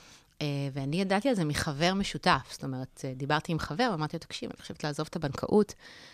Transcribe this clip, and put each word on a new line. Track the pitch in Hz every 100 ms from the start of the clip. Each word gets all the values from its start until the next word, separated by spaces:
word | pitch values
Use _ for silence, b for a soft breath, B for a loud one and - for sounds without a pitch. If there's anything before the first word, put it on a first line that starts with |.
| b b b -
אה, | 151 143 139
ואני | 139 135 170
ידעתי | 190 190 277
על | 214
זה | 156
מחבר | 147 - 139 170
משותף. | 196 196 151 185 147 -
זאת | -
אומרת, | 139 131 131 - 135
אה, | 131
דיברתי | 139 151 -
עם | 160
חבר, | - 151 254
ואמרתי | 165 151 165
לו, |
"תקשיב, | - - 113
אני | -
חושבת | - -
לעזוב | 151 147 156
את | 165
הבנקאות, | 147 123 - 214 202 - B B B